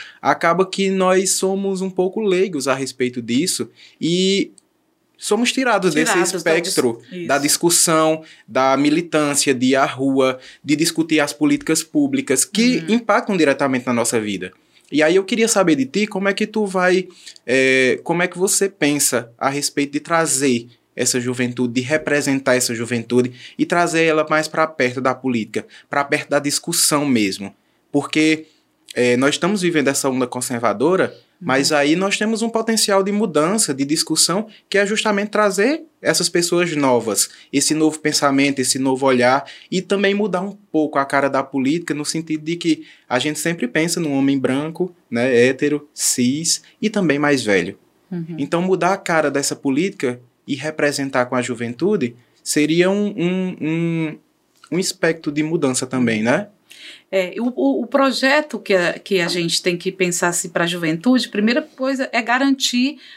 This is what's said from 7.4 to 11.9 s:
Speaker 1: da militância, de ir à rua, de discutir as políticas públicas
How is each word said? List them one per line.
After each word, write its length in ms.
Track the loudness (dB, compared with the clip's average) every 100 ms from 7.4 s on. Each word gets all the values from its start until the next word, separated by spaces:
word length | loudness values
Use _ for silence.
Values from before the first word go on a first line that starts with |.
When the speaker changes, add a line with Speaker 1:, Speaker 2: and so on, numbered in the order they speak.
| 2 2 2 2 2 4 2 0 -6 -20 -4
Speaker 1:
da 280 | 0 2 4
militância, 760 | 2 2 0 0 0 0 0
de 120 | 2 2
ir 80 | 4
à 80 |
rua, 540 | 2 0 0 2 2 0 -12 -14
de 100 | -2
discutir 460 | 0 0 -2 0 0
as 120 | 0
políticas 480 | 0 0 0 0 -2
públicas 640 | 0